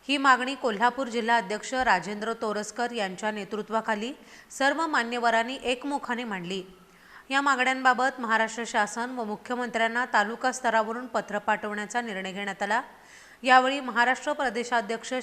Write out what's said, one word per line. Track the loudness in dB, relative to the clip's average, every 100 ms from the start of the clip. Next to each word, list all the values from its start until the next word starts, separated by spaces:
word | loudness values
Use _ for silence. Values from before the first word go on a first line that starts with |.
| 0
ही | 2
मागणी | 6 4 2 -2
कोल्हापूर | -2 2 2 2 -4
जिल्हा | -2 2 2
अध्यक्ष | 2 -6 -4
राजेंद्र | 0 4 2 2 -6 -6
तोरसकर | -4 -4 -4 -6 -4 -4
यांच्या | -2 -4 -2 -4
नेतृत्वाखाली | -4 -6 -8 -2 -2 0 -2 -4 -10 -18 -20 -18
सर्व | 0 2 2 0
मान्यवरांनी | 0 0 0 2 2 0 -4
एकमुखाने | -4 -4 -4 -6 -4 -4
मांडली. | -4 -6 -6 -8 -8 -18 -20 -20 -20 -20 -2
या | 0
मागण्यांबाबत | 2 2 2 4 4 4 2 0
महाराष्ट्र | 0 2 0 -2 -2
शासन | 0 0 -2 -6
व | -6
मुख्यमंत्र्यांना | -6 -8 -6 -4 -2 0 0 0 2
तालुका | 2 2 0 -2
स्तरावरून | 0 2 2 2 -4 -4
पत्र | -6 -4 -4
पाठवण्याचा | 0 -2 -2 -6 -4 -4
निर्णय | -4 -6 -6
घेण्यात | -6 -8 -4
आला. | 0 -2 -2 -18 -20 -20 -20 -6
यावेळी | 6 8 8 0
महाराष्ट्र | -2 2 4 2 0
प्रदेशाध्यक्ष | 0 -2 -2 0 0 0 -6 -4 -6